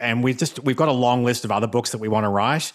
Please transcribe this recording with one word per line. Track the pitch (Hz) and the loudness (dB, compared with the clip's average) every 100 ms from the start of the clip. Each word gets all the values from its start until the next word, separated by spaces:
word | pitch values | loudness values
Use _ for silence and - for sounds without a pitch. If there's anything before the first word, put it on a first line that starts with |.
And | 120 117 | -2 0
we've | 123 123 | 0 0
just, | 156 - | -4 -2
we've | 139 127 | -2 2
got | 160 | 2
a | |
long | 127 123 123 | 2 2 2
list | 120 120 | 2 0
of | 110 | -2
other | 104 110 | -2 0
books | 117 113 | -2 -4
that | 110 | -6
we | 110 | -2
wanna | 107 104 | 0 2
write. | 101 110 151 - | 2 2 0 -4